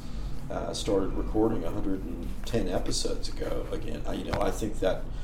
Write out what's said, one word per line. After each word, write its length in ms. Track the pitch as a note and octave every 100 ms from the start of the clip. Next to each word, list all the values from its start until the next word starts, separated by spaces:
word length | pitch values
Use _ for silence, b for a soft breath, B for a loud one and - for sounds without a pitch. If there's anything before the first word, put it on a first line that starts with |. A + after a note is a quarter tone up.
| B B B B -
uh, 240 | F2+ -
started 400 | - - G2 F#2+
recording 500 | F#2+ - G#2+ A2 A#2+
a 60 | -
hundred 320 | G#2 G2 F#2+
and 240 | - - - -
ten 240 | - A2+ F#2+
episodes 600 | G2 - - - - -
ago. 360 | - - A#2+ -
Again, 300 | - - - -
I, 60 |
you 180 | G2 -
know, 80 | -
I 80 | G#2
think 300 | - A2 -
that 220 | F#2 E2 - B